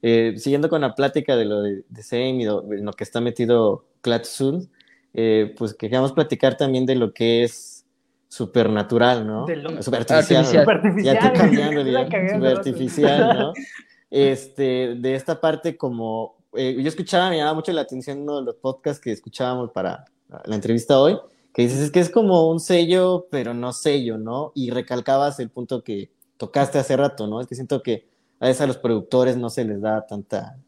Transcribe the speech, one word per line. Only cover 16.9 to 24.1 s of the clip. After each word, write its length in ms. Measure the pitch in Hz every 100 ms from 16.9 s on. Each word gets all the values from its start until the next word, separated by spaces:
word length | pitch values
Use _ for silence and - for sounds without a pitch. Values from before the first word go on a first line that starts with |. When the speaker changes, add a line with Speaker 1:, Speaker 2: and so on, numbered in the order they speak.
| 160 180 185 185
Speaker 1:
me 60 | 165
llamaba 180 | 147 156
mucho 160 | 160
la 80 | 170
atención 400 | 139 131 127 139
uno 160 | 147 147
de 60 | 123
los 100 | 117
podcasts 460 | 131 131 - 143
que 100 | 123
escuchábamos 600 | 107 - - 127 127 120
para 340 | - 92 - - _ _ - -
la 100 | 107
entrevista 440 | 104 117 117 139
hoy, 180 | 143 208 - _ _
que 100 | -
dices, 160 | 120 131
"Es 120 | 147
que 80 | 165
es 100 | 170
como 380 | 233 208 180 160
un 100 | 165
sello, 680 | - 180 170 185 185 180 180
pero 220 | 147 117
no 200 | 120 123
sello", 440 | 123 156 143 120